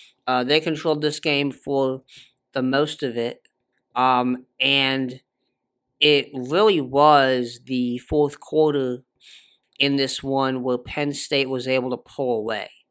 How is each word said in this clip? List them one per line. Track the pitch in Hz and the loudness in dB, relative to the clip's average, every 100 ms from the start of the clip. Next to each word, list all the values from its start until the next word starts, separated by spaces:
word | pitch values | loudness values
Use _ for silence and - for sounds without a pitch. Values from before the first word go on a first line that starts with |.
| - _ - | -20 _ -2
Uh, | 127 | 0
they | 127 151 | 2 0
controlled | 156 151 170 151 | 0 -2 0 0
this | 147 143 | 0 -2
game | 156 143 143 | -2 0 0
for | 131 - 139 135 131 - - - _ _ | -4 -4 0 0 -2 -10 -20 -20 _ _
the | 135 | -4
most | 127 139 151 - | 0 0 0 -2
of | 139 117 | -4 -4
it. | 117 - _ _ _ _ _ | -4 -6 _ _ _ _ _
Um, | 120 127 127 123 127 - - | 0 2 4 2 -2 -6 -2
and | 135 139 135 135 127 127 _ _ _ _ _ _ _ _ | 0 2 2 0 -4 -8 _ _ _ _ _ _ _ _
it | 147 147 135 | 0 0 0
really | 135 123 160 214 180 | -8 -2 2 2 2
was | 127 135 147 147 131 127 120 - | 0 4 6 6 4 2 -2 -8
the | - 127 123 120 | -6 -4 -2 -4
fourth | - 156 147 - | -2 0 0 -2
quarter | - 156 151 143 131 123 _ _ - - _ _ _ - | -4 2 2 2 -2 -4 _ _ -20 -20 _ _ _ -2
in | 139 | 0
this | 139 135 - | 2 0 -2
one | 139 135 131 131 | -2 0 0 -2
where | 127 123 | -2 -4
Penn | - - 147 | -4 -4 -4
State | 143 - 143 131 | -4 -2 -2 -2
was | 131 123 | -4 -2
able | 131 127 | -2 -2
to | 123 | -6
pull | - - 131 117 | -10 -6 -2 -2
away. | 107 107 - - _ | -2 -6 -8 -16 _